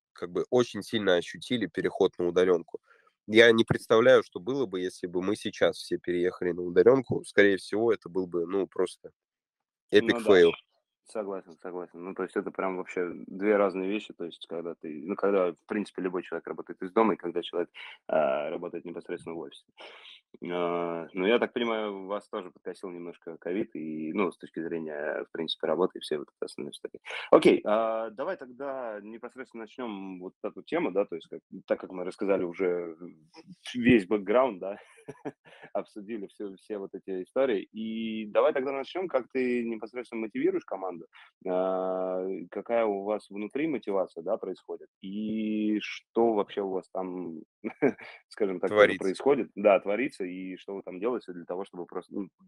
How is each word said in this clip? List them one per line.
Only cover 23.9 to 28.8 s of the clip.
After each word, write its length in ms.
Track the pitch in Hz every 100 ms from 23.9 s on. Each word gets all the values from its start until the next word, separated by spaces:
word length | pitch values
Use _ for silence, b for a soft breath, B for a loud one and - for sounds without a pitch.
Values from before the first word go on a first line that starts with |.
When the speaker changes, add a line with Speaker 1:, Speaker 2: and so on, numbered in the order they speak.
| 78 78
Speaker 2:
ну, 180 | 92 90
с 60 | -
точки 240 | - -
зрения, 640 | 82 82 78 76 76 - -
в 20 |
принципе, 340 | 82 80 - 80
работы 320 | 80 90 -
и 20 |
всей 180 | - 76
вот 80 | 69 _
этой 80 | -
остальной 260 | - 71
истории. 280 | - - - B B B
Окей, 300 | 139 - 95 107
а, 440 | 107 113 113 113
давай 260 | 107 156 180
тогда 640 | 127 123 139 135